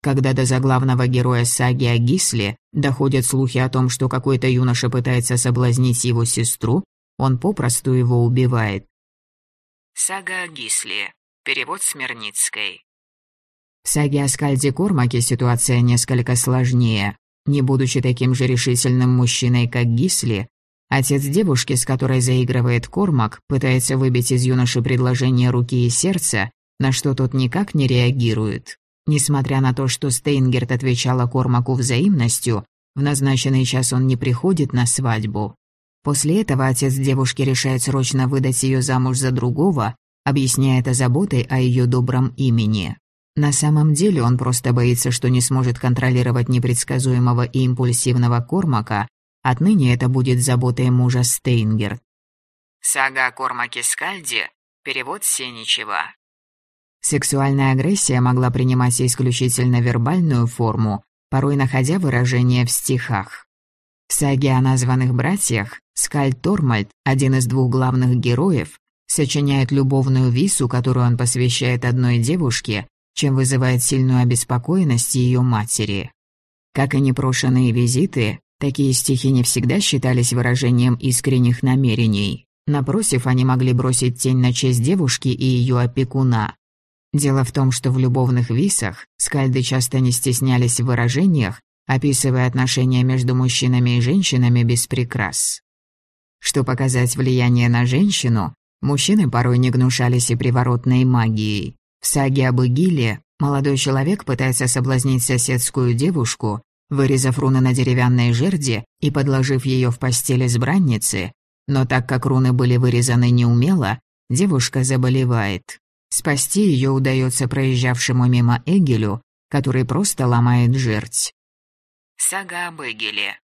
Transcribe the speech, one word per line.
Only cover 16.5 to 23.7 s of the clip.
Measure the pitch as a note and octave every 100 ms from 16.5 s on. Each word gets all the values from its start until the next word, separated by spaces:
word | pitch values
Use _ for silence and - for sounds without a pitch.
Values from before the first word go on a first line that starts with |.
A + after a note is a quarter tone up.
| B2+ B2+ B2 A#2+ G#2+ G2+ - _ _
Не | - C#3+
будучи | C3 C3+ C3 C#3
таким | B2 B2 B2+
же | B2+ C3
решительным | B2 C3 B2 C3 B2+ B2+
мужчиной, | B2+ B2 - B2 B2 A#2
как | B2 A#2+
Гисли, | A#2 F3+ - A#2+ G#2 A2 _ _ _ _
отец | C3+ C3 C#3
девушки, | C#3 D#3+ G3+ B2+ -
с | B2+
которой | - C3 C3 C3
заигрывает | B2 B2+ B2 B2 B2 A#2+ A#2+
Кормак, | - G3+ C#3+ G#2+ - _
пытается | C#3 C3